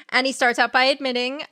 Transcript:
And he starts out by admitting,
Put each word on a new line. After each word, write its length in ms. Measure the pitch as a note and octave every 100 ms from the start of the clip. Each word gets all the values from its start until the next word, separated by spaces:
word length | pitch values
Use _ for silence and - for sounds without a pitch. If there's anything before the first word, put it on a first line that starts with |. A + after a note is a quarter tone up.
| -
And 140 | B3 C4
he 60 |
starts 260 | C4 B3+ A#3+
out 140 | A#3+
by 120 | B3+ C4
admitting, 560 | C#4+ C4+ B3 B3 C#4+ D4+